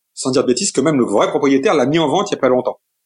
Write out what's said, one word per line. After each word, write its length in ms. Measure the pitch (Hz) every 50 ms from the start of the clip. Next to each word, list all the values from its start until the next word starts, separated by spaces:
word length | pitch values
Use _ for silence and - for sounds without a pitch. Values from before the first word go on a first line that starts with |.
| _ _ _
sans 160 | - - 135
dire 140 | 127 135 120
de 40 |
bêtises, 240 | 127 123 - 202 -
que 100 | - 135
même 180 | 135 160 156 131
le 60 | 117
vrai 240 | 98 101 113 175 190
propriétaire 440 | 175 151 151 139 139 135 135 214 180
l'a 140 | 147 123
mis 100 | 131 151
en 100 | 170 160
vente 220 | 135 143 185 202 -
il 60 | -
y 20 |
a 20 | -
pas 100 | - 127
longtemps. 300 | 127 123 - - - - _ _ _ _ _